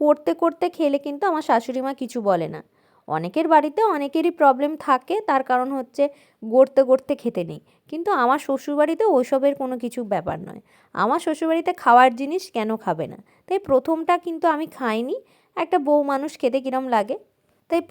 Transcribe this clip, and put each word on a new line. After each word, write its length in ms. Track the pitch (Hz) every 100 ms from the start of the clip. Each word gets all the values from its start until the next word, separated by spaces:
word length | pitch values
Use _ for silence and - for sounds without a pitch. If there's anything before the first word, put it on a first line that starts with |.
করতে 300 | 294 294 - 330
করতে 240 | 339 330 359 -
খেলে 200 | 302 277 294
কিন্তু 180 | 285 392
আমার 140 | 311 302
শাশুড়ি 320 | 240 233 254 262
মা 60 | 269
কিছু 160 | 247 240
বলে 260 | 202 180 160 156
না। 60 | - _ _ _ -
অনেকের 400 | 156 170 302 330
বাড়িতে 280 | 311 302 302 440 311
অনেকেরই 360 | 285 320 330 339
প্রবলেম 320 | 285 254 294 311 -
থাকে, 300 | 262 - 392 427
তার 140 | 277 269
কারণ 200 | 254 254 269
হচ্ছে 260 | 247 - 285 285 _ _
গড়তে 380 | 220 240 262 262 262
গড়তে 240 | 262 - 294
খেতে 220 | 233 226 165
নেই, 120 | 151 - _ _
কিন্তু 200 | 311 339 359
আমার 160 | 240 285 -
শ্বশুরবাড়িতে 580 | 269 - 285 302 330 440 285
ওসবের 360 | 254 269 277 285
কোনো 140 | 262 254
কিছু 160 | 240 247 226
ব্যাপার 260 | 190 165 156 175
নয়। 140 | - - _ _ -
আমার 240 | 202 311 330
শ্বশুরবাড়িতে 460 | 302 320 330 339 359
খাওয়ার 280 | - 240 262 240
জিনিস 240 | 277 349 - 233
কেন 140 | 214 220
খাবে 280 | 202 160 147
না, 60 | - - _ -
তাই 140 | 381 403
প্রথমটা 460 | 262 262 320 330 349 349
কিন্তু 200 | 330 339
আমি 180 | 302 311 -
খাইনি। 400 | 254 220 247 403 - _ _ -
একটা 200 | 330 359 277
বউ 140 | 294 277
মানুষ 200 | 277 294 -
খেতে 180 | 254 262
কিরম 240 | 262 262 262 233
লাগে, 200 | 220 339 - _ _ _ -
তাই 120 | 330 339